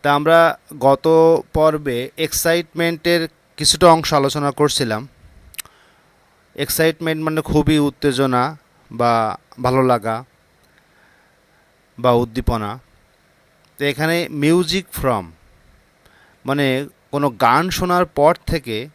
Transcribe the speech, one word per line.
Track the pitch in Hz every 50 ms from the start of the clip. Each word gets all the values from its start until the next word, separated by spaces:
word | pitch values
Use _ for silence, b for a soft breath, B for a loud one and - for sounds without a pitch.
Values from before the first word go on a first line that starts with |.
তা | - 143 143
আমরা | 147 147 156 165 165 165 165 - - _ _ 156 143
গত | 127 135 139 135 - 165 160 160 160 165 165 165 - _ -
পর্বে | 156 156 156 156 151 147 139 120 117 127 135 _
এক্সাইটমেন্টের | - 160 147 - - - 170 165 170 170 _ _ 160 170 170 165 156 _ 175 170 170 165 160 _ _ _ _ _
কিছুটা | - 156 - - 156 180
অংশ | 175 165 165 156 - 156
আলোচনা | 143 139 135 123 151 143 143
করছিলাম। | 131 - 147 147 - - 139 113 110 107 127 - _ _ - - _ - - - - - - b b b b b b b b b b b b b b _ _ _ _
এক্সাইটমেন্ট | - 139 - - - 160 160 160 _ 165 160 160 156 156
মানে | 156 156 156
খুবই | 151 - - 151 147 - 156 151
উত্তেজনা | 147 143 139 _ - 147 127 123 139 131 127 123 123 147 160 147 _ _ _ _ _ _
বা | 113 113 120 120 117 117 113 110 - - _ _ - -
ভালো | 127 123 127 131 131
লাগা | 127 123 117 101 113 113 113 - _ _ _ _ _ _ _ _ b b b b b b b b b b b b b b b b b b b b b b _ _ _ _ -
বা | 120 127
উদ্দীপনা। | 120 120 120 120 110 127 117 - 120 110 107 101 110 135 _ _ _ _ _ _ _ _ _ _ _ _ _ _ _ _ _ _ _
তো | - 143
এখানে | 143 131 113 156 160 165 170 170 -
মিউজিক | - 147 147 151 170 180 180 156 175 190 185 _
ফ্রম | - - - 135 120 104 90 82 80 _ _ _ _ _ _ _ _ _ _ _ _ _ b b b b b b b b _
মানে | 131 139 143 143 135 131 131 143 143 _ _ _ _
কোনো | - 143 147 143
গান | 117 98 131 117 123 147 170 185
শোনার | 160 - 180 180 180 180 180
পর | 165 _ - 143 156 175 - _
থেকে | - 170 160 127 120 110 107 123 151 _